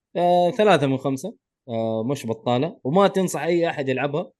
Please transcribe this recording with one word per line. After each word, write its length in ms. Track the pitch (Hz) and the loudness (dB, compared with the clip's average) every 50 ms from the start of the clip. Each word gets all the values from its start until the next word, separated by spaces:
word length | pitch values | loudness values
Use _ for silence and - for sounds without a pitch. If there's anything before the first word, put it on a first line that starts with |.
| _ _ - | _ _ -4
آه، 340 | 170 175 175 180 180 175 175 | 0 2 2 4 4 2 0
ثلاثة 360 | 170 202 214 214 180 147 143 | 2 2 4 4 4 4 2
من 120 | 135 135 127 | 0 -2 -2
خمسة، 360 | - 139 135 131 - 202 - _ _ _ _ _ _ 127 | -2 -4 -4 -4 -8 -12 -14 _ _ _ _ _ _ -8
آه، 360 | 117 113 113 113 110 110 110 | -4 -4 -2 -2 -2 -2 -2
مش 220 | 127 143 135 - | -4 -4 -4 -4
بطالة 540 | 113 113 - - 123 120 123 147 170 - _ - | -8 -8 -4 -2 0 0 0 0 -2 -6 _ -4
وما 240 | 127 151 196 202 185 | 0 2 4 4 4
تنصح 320 | 190 190 185 165 - 143 | 2 0 -2 -2 -4 -4
أي 300 | 143 165 175 170 165 170 | -2 0 0 0 0 0
أحد 180 | - 156 135 131 | -2 -4 -2 -2
يلعبها. 440 | 123 120 139 143 139 160 185 - _ | -2 -2 -2 -2 -2 -4 -6 -6 _